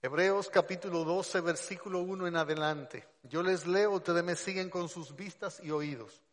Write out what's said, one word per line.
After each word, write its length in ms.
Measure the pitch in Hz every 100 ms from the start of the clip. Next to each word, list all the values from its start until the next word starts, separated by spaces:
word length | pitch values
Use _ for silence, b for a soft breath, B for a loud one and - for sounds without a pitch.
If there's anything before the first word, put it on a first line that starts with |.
Hebreos, 480 | 131 151 185 196 190
capítulo 520 | 190 - 180 196 170
doce, 380 | 160 180 180 190
versículo 640 | 170 165 - 190 202 180
uno 260 | 180 190 180
en 80 | 170
adelante. 720 | 151 156 151 151 131 - - _
Yo 180 | 127 151
les 240 | 180 185 160
leo, 260 | 185 208
ustedes 300 | 190 180 170
me 140 | 175 165
siguen 340 | - 190 185
con 180 | 180 175
sus 280 | 170 147 139
vistas 440 | 196 - 202 -
y 120 | 160
oídos. 500 | 151 147 135 107 - _